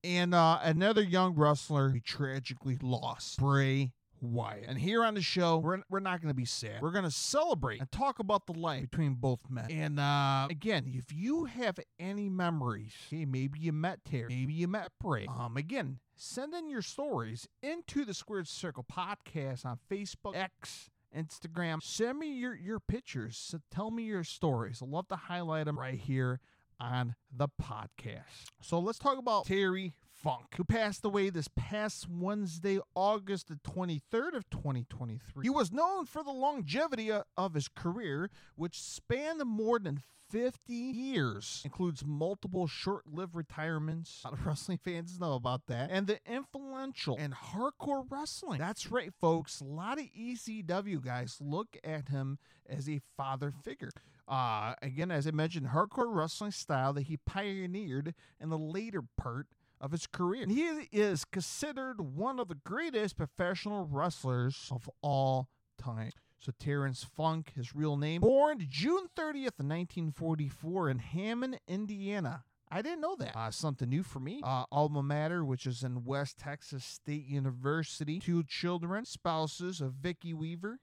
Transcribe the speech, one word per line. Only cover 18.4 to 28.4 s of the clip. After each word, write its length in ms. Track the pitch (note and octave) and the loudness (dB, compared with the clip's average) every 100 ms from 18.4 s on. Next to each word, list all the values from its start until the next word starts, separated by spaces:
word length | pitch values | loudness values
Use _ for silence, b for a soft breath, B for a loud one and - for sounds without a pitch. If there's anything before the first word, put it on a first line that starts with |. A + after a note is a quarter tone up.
| E3 | -4
Circle 360 | - F3+ B2+ A#2+ | -6 -6 -8 -8
podcast 760 | - F3+ G#3 - D#3+ C3+ B2 B2+ | -6 -6 -8 -8 -6 -4 -4 -6
on 140 | B2 _ | -8 _
Facebook, 460 | G3+ G3+ - G3+ F#3 | -6 -6 -8 -6 -4
X, 540 | F#3+ _ - - - _ _ E3+ | -4 _ -14 -14 -18 _ _ -8
Instagram. 640 | D#3+ - E3 E3 E3+ D#3+ | -6 -8 -8 -4 -2 -2
Send 380 | - - A#3 C#4+ | -4 0 0 0
me 140 | D#4+ | -4
your, 200 | C4 B3 | -4 -4
your 280 | A#3 F3+ A3 | -6 -6 -4
pictures. 680 | - A3 - C3+ A2 A2+ - | -2 -2 -2 -6 -6 -8 -10
S-, 80 | E3 _ | -10 _
tell 180 | - A3 | -6 -4
me 140 | A3+ | -4
your 220 | A3 G3 E3 | -2 -2 -4
stories. 560 | - E3 B2 A2 A#2 | 0 2 4 0 -6
I'd 60 | C3 | -4
love 180 | D#3 F#3+ | -4 -4
to 80 | F3+ | -8
highlight 520 | - F3 E3+ D#3 D3+ | -4 -4 0 0 0
'em 120 | D3 | -2
right 180 | C3 C3 | -4 -4
here 440 | C3+ C3 B2+ B2+ b b b - | 0 2 2 0 b b b -8
on 340 | A#2+ B2 A#2+ A#2 _ B2 | -2 0 0 -4 _ -2
the 120 | C#3+ | -2
podcast. 1040 | - - G#2+ A2 - A#2 - - - | -2 -6 -6 -10 -12 -10 -10 -14 -18